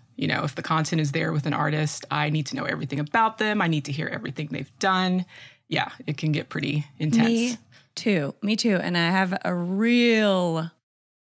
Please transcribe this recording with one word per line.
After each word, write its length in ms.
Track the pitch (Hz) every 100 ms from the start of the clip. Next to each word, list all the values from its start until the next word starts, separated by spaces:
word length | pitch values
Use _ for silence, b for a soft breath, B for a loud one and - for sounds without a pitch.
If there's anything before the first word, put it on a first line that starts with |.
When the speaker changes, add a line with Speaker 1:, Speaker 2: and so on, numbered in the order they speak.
| _
Speaker 1:
You 140 | - 160
know, 160 | 143
if 100 | 156
the 80 | -
content 380 | - 160 156 165
is 100 | 147
there 220 | 160 160
with 120 | 156
an 100 | 151
artist, 500 | - 151 151 151 - -
I 220 | 147 151
need 160 | 156 143
to 100 | -
know 60 |
everything 380 | - - 135 143
about 380 | 147 233 220 220
them. 220 | 214 214
I 60 | 175
need 180 | 151 143
to 60 |
hear 140 | 143 151
everything 400 | - 127 143 151
they've 180 | - 143 _
done. 480 | 196 185 185 185 180 B B B _
Yeah, 220 | 151 - - -
it 100 | 156
can 140 | 156
get 180 | 147 -
pretty 380 | - 143 151 - -
intense. 260 | 156 226 226
Speaker 2:
Me 320 | 226 240 233 _ b b -
too. 380 | 226 185 139 -
Me 140 | 202
too. 220 | 220 233 185
And 200 | 175 175
I 140 | 170
have 260 | 190 190 190
a 80 | 175
real 1160 | 175 175 196 226 240 240 220 214 185 175 160 165 - _ _ _ _ _